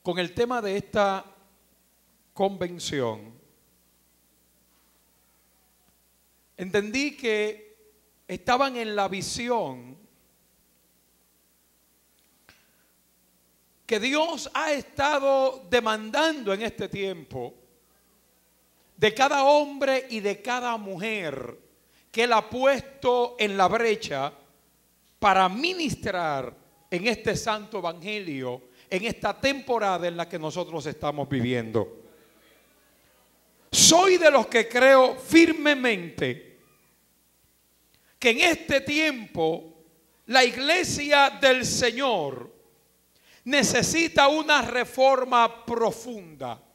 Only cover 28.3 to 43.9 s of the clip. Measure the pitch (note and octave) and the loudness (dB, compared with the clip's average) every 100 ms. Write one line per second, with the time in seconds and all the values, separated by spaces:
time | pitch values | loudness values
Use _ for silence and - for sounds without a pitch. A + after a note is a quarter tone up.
28.3 | C3+ B2+ B2+ - _ _ F#3 A3+ - G#3 | -8 -8 -10 -16 _ _ -6 -6 -4 -6
29.3 | G3 C4+ C#4 A#3+ A#3 G3+ F3 F3 E3+ E3+ | -2 -2 -2 -4 -2 0 -2 -4 -6 -8
30.3 | F3+ D#3 D#3 E3 E3 D3 - D3+ D3 C3+ | -8 -6 -6 -6 -8 -8 -6 -6 -6 -4
31.3 | C3+ A#2+ B2 A2+ A2 G2 - - _ _ | -2 0 -2 -2 -2 -2 -10 -20 _ _
32.3 | _ _ _ _ _ _ _ _ _ _ | _ _ _ _ _ _ _ _ _ _
33.3 | _ _ _ _ - - E4 F#4+ F4+ D#4+ | _ _ _ _ 4 6 8 6 6 6
34.3 | C#4 A3 A#3+ A3+ B3 C4 C4 B3+ - - | 4 2 0 0 4 8 8 6 0 4
35.3 | D#4+ E4 D#4+ D4 C#4 B3 G3+ E3+ - C3 | 6 6 4 0 2 0 -2 -6 -6 -4
36.3 | A#2+ - _ _ _ _ _ _ _ _ | -6 -14 _ _ _ _ _ _ _ _
37.3 | _ _ _ _ _ _ _ _ _ B3 | _ _ _ _ _ _ _ _ _ 0
38.3 | A#3 F4 D#4+ - C#4 C#4 D4 D#4 B3+ G#3 | 4 2 2 0 -2 0 0 0 -2 -10
39.3 | - D#3+ E3+ - - _ _ _ _ - | -4 -2 -2 -10 -20 _ _ _ _ 0
40.3 | C4 B3 A#3+ C#4 F4+ E4 C4+ D4 C#4+ C#4 | 2 2 0 0 0 0 -4 2 4 4
41.3 | C#4 C4+ B3+ F#3+ - B3 A#3 C#4 G3+ C#3+ | 4 4 4 0 0 -2 0 -2 -2 -4
42.3 | B2+ A#2+ - _ _ _ _ _ _ _ | -8 -16 -20 _ _ _ _ _ _ _
43.3 | _ A#3 C#4+ - B3+ G3 | _ -2 0 2 0 0